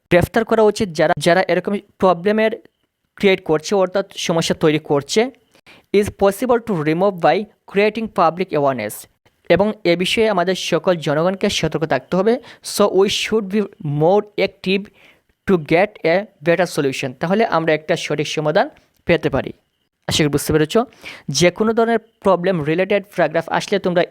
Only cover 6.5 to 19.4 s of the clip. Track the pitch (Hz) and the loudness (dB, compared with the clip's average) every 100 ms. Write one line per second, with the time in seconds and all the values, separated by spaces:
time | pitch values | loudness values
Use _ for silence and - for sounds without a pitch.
6.5 | 240 233 185 147 160 202 185 160 165 208 | -2 0 -2 0 0 0 2 2 2 -2
7.5 | _ _ 196 208 214 220 - 170 170 185 | _ _ 0 0 -2 -8 0 0 0 -4
8.5 | 151 143 131 107 - - _ _ _ _ | 0 0 -2 -6 -10 -18 _ _ _ _
9.5 | 170 202 214 175 170 185 - 220 190 175 | 2 2 0 0 0 0 0 0 0 -2
10.5 | 185 - 165 175 180 151 147 170 190 208 | -2 -2 -2 0 -2 0 0 0 0 -2
11.5 | - 156 151 156 135 - 175 196 240 - | -2 -4 -2 -2 -2 -2 0 0 0 -4
12.5 | - - - 202 185 202 - - 214 196 | -18 -12 0 2 2 2 0 -2 -4 -2
13.5 | 208 202 - 151 143 156 202 208 - 196 | -4 -4 -8 -6 0 2 2 0 -4 -4
14.5 | - - 190 208 _ _ _ _ _ - | -4 -4 -4 -4 _ _ _ _ _ -2
15.5 | 185 147 160 208 - 160 175 214 _ 147 | -2 2 2 2 0 0 0 -2 _ -2
16.5 | 170 175 - 143 131 139 123 170 202 226 | 0 0 0 -2 -2 -8 -6 -4 0 0
17.5 | 165 160 156 - 165 - 151 151 - 151 | 0 0 -2 -2 -4 -2 -4 -4 -4 -2
18.5 | 147 277 - _ _ - 165 - 131 | 0 -2 -6 _ _ -2 0 0 -4